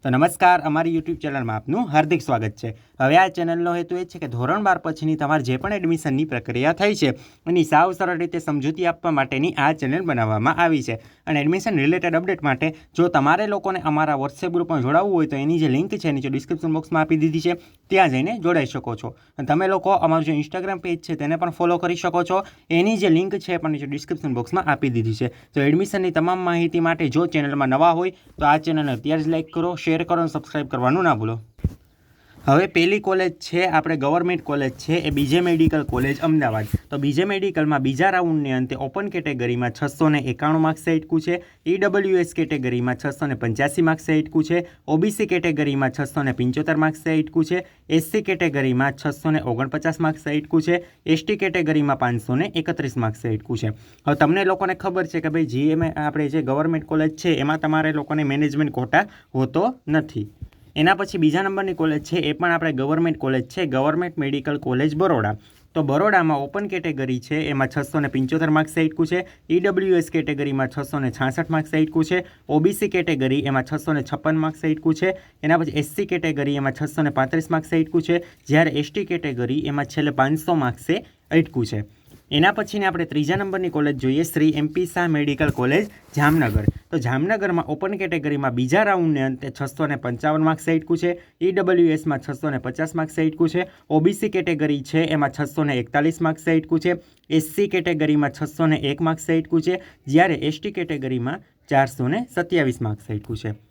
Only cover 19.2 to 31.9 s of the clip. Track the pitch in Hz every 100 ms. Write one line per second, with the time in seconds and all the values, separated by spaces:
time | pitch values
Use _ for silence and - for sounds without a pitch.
19.2 | _ - 131 151 190 190 185 190 165 165
20.2 | 156 147 151 185 185 190 180 170 - 156
21.2 | 147 165 175 160 175 175 175 170 180 175
22.2 | 175 185 196 - _ 165 196 226 190 160
23.2 | 190 196 - 175 160 151 139 139 - 160
24.2 | 151 120 120 180 165 143 139 117 113 110
25.2 | 123 - - - 139 156 202 202 185 160
26.2 | 165 185 180 170 170 170 165 165 160 135
27.2 | 170 - 143 143 135 131 170 165 185 185
28.2 | - - 147 156 156 156 147 120 139 156
29.2 | 156 165 160 - 170 180 - 165 170 170
30.2 | 165 156 - 156 139 131 123 160 175 120
31.2 | 110 113 110 - - - _